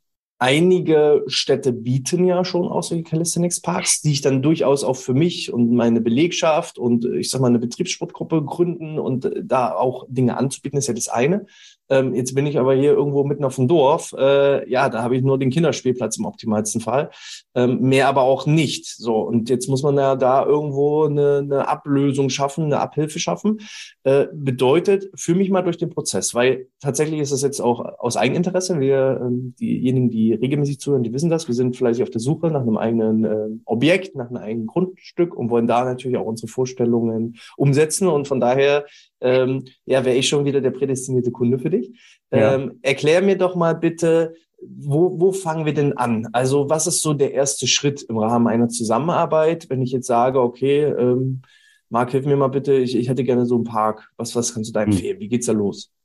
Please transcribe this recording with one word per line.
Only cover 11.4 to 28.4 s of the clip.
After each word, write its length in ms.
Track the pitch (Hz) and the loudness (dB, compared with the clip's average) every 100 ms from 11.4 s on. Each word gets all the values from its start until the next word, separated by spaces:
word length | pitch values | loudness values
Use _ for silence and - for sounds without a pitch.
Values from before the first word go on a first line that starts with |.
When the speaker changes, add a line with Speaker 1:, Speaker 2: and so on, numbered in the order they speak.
| 196 _ - _ _ | -4 _ -20 _ _
Speaker 1:
Ähm, 240 | 131 131 | 0 2
jetzt 200 | 127 127 | -2 -2
bin 120 | 131 147 | -2 -2
ich 120 | 143 | 0
aber 160 | 127 | 2
hier 180 | 135 143 | 4 4
irgendwo 320 | 147 143 143 | 2 0 0
mitten 200 | 139 143 | 0 -2
auf 120 | 139 131 | -4 0
dem 120 | 127 | 2
Dorf. 460 | 170 135 165 - - | 4 4 2 -2 0
Äh, 500 | 135 139 139 139 - | 2 4 4 2 0
ja, 180 | 123 135 | 0 0
da 140 | 139 | 0
habe 140 | 123 131 | -2 0
ich 60 | |
nur 160 | 131 135 | 2 2
den 120 | 135 | 0
Kinderspielplatz 680 | 135 165 127 127 123 110 - | 2 0 0 -2 -2 -4 -4
im 60 | |
optimalsten 560 | 98 - 113 107 107 120 | -8 -8 -2 -2 -2 -4
Fall. 300 | 110 127 156 - - - _ | -2 -2 -2 -10 -20 -20 _
Ähm, 260 | 123 123 123 | -2 0 2
mehr 260 | 127 135 135 | 2 4 4
aber 140 | 139 | 2
auch 240 | 127 131 - | 2 2 2
nicht. 400 | 160 139 - - | 2 2 -4 -10
So, 320 | - 117 110 | -10 -2 -2
und 320 | - 117 110 | 0 -2 0
jetzt 180 | 123 127 | -2 0
muss 140 | 135 | 0
man 120 | 147 139 | 2 2
ja 200 | 135 135 | 2 2
da 300 | 131 135 - | 4 4 4
irgendwo 580 | 147 147 139 143 151 | 0 0 0 2 2
eine, 380 | 151 143 143 143 | 0 2 2 2
eine 240 | 143 139 - | 0 -2 -2
Ablösung 600 | 151 147 139 143 135 135 | -4 0 2 2 2 0
schaffen, 340 | 131 139 - | 0 -4 -2
eine 160 | 156 139 | -2 0
Abhilfe 380 | 127 - 156 165 | -2 -2 -4 -4
schaffen. 400 | - 175 214 214 208 - - _ | -4 -2 -2 -2 -8 -18 -20 _
Äh, 260 | 135 139 - | 2 2 2
bedeutet, 760 | 156 139 123 127 151 175 196 196 | -2 -4 0 2 4 2 0 -2
führ 200 | - - | -10 -2
mich 160 | 170 190 | 0 2
mal 100 | 190 | 0
durch 160 | 180 170 | 0 -4
den 140 | 165 | -6
Prozess, 440 | - - 98 - | -6 -4 -4 -2
weil 340 | 117 127 127 - _ | 2 2 0 -6 _
tatsächlich 400 | 143 143 151 156 | -6 -2 -2 -2
ist 120 | 139 | -2
das 100 | 139 | 0
jetzt 180 | 139 - | -2 0
auch 240 | 120 120 - - | -2 0 -4 -6
aus 180 | 120 - | -4 0
Eigeninteresse. 640 | 117 139 | 0 0